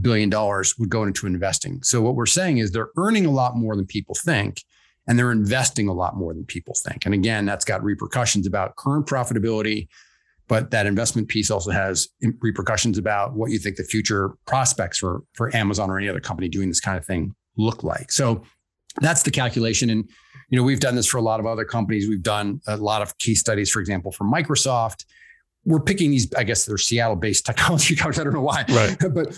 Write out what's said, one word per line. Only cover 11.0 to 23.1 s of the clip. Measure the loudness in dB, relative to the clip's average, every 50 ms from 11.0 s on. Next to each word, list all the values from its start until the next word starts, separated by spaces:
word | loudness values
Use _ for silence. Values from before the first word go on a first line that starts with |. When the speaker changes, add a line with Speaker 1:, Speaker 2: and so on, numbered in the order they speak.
| 0 0 0 -2 -2 -2
Speaker 1:
piece | 0 -2 0 0
also | 0 -2 -2 -2
has | 0 0 0 0 0 -2 -4 -4 _ _
im-, | -2 -2 -2 0
repercussions | -2 -2 -2 0 -2 0 0 2 2 0 0 0
about | 0 0 0 0 -2 -2 -2
what | -4 -2 -2
you | -2 -2
think | -2 -4 -6
the | -6 -6
future | -4 -2 -2 0 0 0 0 0 -2 -4 -8 _
prospects | -2 0 2 2 2 0 0 -2 -4 -4 -4
for, | -2 -2 -4 -4 -8 _ _
for | -4 -4 -2 0
Amazon | 0 0 2 0 0 0 -2
or | -2 -2
any | -2 -2
other | -4 -4
company | -6 -6 -6 -4 -4 -4
doing | -2 -2 -2 -2
this | -2 -2
kind | -2 -2 -4 -4
of | -4
thing | -2 -2 -2 -2 -4 -6 -10 _ _ _
look | -2 0 0 -2 -2 -4
like. | -6 -6 -6 -6 -4
So | -2 0 2 2 0 -2 -4 -10 _ _ _ _ _ _ _ -16 -4 0
that's | 0 2 2 2 2
the | 0
calculation. | 0 0 0 0 0 0 0 0 2 2 2 2
And, | 2 0 -2 -4 _ _ _ _ -20 -20 -4 0
you | 2 4
know, | 4
we've | 4 4 4
done | 2 2 2
this | 2 2 0
for | 0 0
a |
lot | 0 0 0 0
of | 0
other | -2 -2 -2 -4
companies. | -2 -2 -2 0 0 0 0 0 0
We've | -2 -2 0
done | 0 0 0 -2 -2 -4 -6 -6 -6
a | -4 -2
lot | -2 0 0 0
of | -2 -4